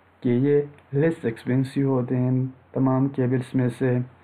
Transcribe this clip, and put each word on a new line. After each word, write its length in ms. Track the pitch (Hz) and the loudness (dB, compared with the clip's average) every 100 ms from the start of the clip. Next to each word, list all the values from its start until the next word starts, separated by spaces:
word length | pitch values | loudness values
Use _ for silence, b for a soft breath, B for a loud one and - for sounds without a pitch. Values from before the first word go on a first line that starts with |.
| B _ | B _
कि 80 | 127 120 | 0 2
ये 160 | 143 143 143 - - | 4 2 0 -10 -6
less 300 | 139 160 165 117 | 0 0 0 -6
expensive 640 | 113 - 131 131 139 135 | -6 -2 0 0 -2 0
होते 260 | 131 123 | 0 0
हैं 320 | 127 127 127 131 - _ | -2 0 0 -2 -8 _
तमाम 320 | 123 131 131 139 | 0 2 2 0
cables 460 | 139 123 127 127 | 0 0 0 -2
में 140 | 135 123 | -2 -2
से 280 | 120 131 123 123 b | 0 0 0 -4 b